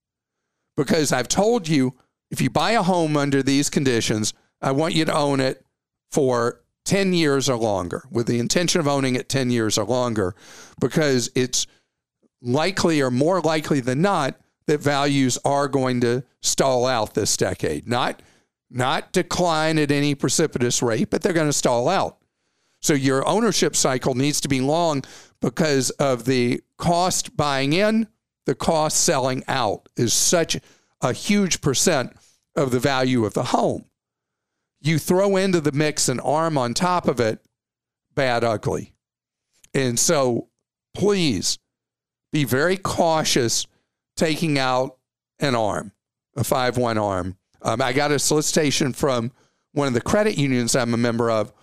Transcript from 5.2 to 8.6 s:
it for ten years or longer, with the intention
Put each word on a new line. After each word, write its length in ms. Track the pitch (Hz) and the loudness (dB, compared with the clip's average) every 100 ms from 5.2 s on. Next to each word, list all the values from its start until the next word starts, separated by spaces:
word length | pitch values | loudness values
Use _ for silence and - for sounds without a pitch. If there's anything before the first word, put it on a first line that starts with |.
| 147 139 | 0 0
it 240 | 131 131 _ _ _ _ _ | 0 -4 _ _ _ _ _
for 500 | - 131 120 117 - _ _ - | 0 2 2 0 -4 _ _ -2
ten 280 | 190 196 | 0 2
years 340 | 180 151 139 127 | 2 2 2 0
or 100 | 120 | 0
longer, 480 | 113 98 87 87 - | 0 -2 -2 -8 -6
with 180 | 113 117 | -4 -2
the 120 | 120 | -2
intention 420 | 120 - | 0 0